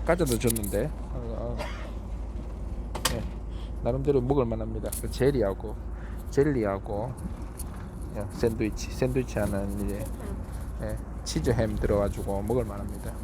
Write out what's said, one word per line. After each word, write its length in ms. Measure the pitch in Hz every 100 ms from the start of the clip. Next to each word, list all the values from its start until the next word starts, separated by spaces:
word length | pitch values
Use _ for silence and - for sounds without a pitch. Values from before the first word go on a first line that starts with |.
과자도 340 | - 175 147 113
줬는데, 520 | 117 110 101 101 143 - -
어, 440 | 131 113 113 117 117
어. 20 | 113 - - - - - - - - - - - - - -
예, 80 | 117 - - - - - -
나름대로 380 | 120 131 139 139
먹을 240 | 120 143
만합니다. 460 | 117 110 110 110 104 -
그 100 | -
젤리하고, 640 | - 127 139 101 95 107 - - - - - -
젤리하고, 840 | - 151 131 104 98 - 104 123 - - - - - - - - - - 107
예, 100 | 101
샌드위치, 580 | - 117 113 107 - -
샌드위치 480 | - 127 131 123 -
하나는 480 | 101 101 101 101 101
이제, 180 | 101 - - - - - - - -
예, 140 | 107 110 - -
치즈 260 | - 165 151
햄 240 | 113 110 104
들어가지고 680 | - 104 101 90 90 98
먹을 220 | 101 123
만합니다. 480 | 110 101 98 101 110 -